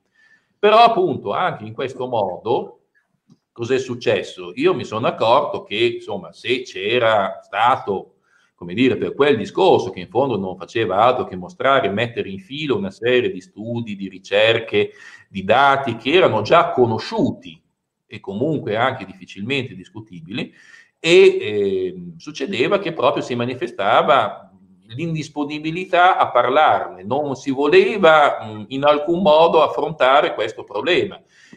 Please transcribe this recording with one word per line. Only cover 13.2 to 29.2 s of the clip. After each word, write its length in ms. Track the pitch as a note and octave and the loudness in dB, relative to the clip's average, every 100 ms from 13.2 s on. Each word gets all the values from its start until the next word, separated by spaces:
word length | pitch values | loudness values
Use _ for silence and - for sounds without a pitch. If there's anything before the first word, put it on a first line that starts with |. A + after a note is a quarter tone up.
| G#2+ | 0
di 100 | F2+ | -4
studi, 540 | - - A2 A#2+ A2 G2+ | -14 -16 -8 -8 -8 -10
di 120 | G2 | -12
ricerche, 840 | F#2 F#2 G2 A2 A2+ A2+ G#2 G2+ - - - _ | -14 -2 2 4 2 0 -2 -2 -4 -20 -20 _
di 160 | G2 | -8
dati 540 | F#2+ A#2 C#3 C3+ A#2+ A2+ | 0 4 4 4 -2 -6
che 140 | C3 | 0
erano 300 | F3 D3+ A2 | 4 4 2
già 300 | G#2+ D#3+ E3+ | 2 2 4
conosciuti 920 | - A#2 A2 - A3+ E3 - F2+ D#2+ _ _ _ _ _ | 2 0 0 -4 -2 -2 -2 -12 -20 _ _ _ _ _
e 140 | A2 | -18
comunque 580 | - G2 D3 C#3+ A2 G#2 | -10 -6 -4 -4 -4 -2
anche 280 | B2+ A2+ F#2 | -2 -4 -10
difficilmente 680 | - F2+ F#2+ G#2 C#3 A2 F#2 | -16 -20 -12 -6 -6 -6 -12
discutibili, 800 | F2+ A2 A2 F2 D#2+ A2 - _ _ - _ _ | -18 -20 -18 -18 -12 -10 -12 _ _ -20 _ _
e, 380 | D#3+ F3+ F#3+ F#3+ | 4 8 8 4
ehm, 800 | G#2+ G#3 G3 F#2+ F3+ F3+ F3 E2 | -2 -2 -2 -2 -4 -8 -16 -18
succedeva 640 | - D3+ C3 G2 D#3 G3+ | -16 -10 -6 -2 0 0
che 140 | G3+ | -2
proprio 280 | E3 B2 D3+ | 0 0 0
si 140 | - A#2+ | -4 -4
manifestava 1160 | A#2+ C3 F3 - G2 C3 E3 C#3 G#2+ - - _ _ _ G#2+ | -4 -4 -8 -4 2 2 4 2 2 -4 -18 _ _ _ -16
l'indisponibilità 1300 | A#2 E3 D#3+ C#3+ D3 C#3+ D3+ D#3 E3 F#3 F3 F3+ F3 | -10 -6 -6 -8 -8 -6 -6 -8 -8 -2 4 4 4
a 120 | B2 | 2
parlarne, 720 | B2 A#2+ C#3 D3+ G2+ F2 F2+ | 2 2 4 4 2 -2 -10
non 320 | F#2+ C3+ D3 B2+ | -6 -4 -4 -6
si 160 | C#3 | -6
voleva, 880 | C3 D3 F3+ G#3 A3 E3 D#3 C#3+ - | -2 4 4 4 4 6 6 4 2
mm, 200 | G#2+ G#2+ G#2 | -8 -14 -10
in 180 | C3+ C#3+ | -2 2
alcun 360 | D3 D#3 E3+ | 2 2 0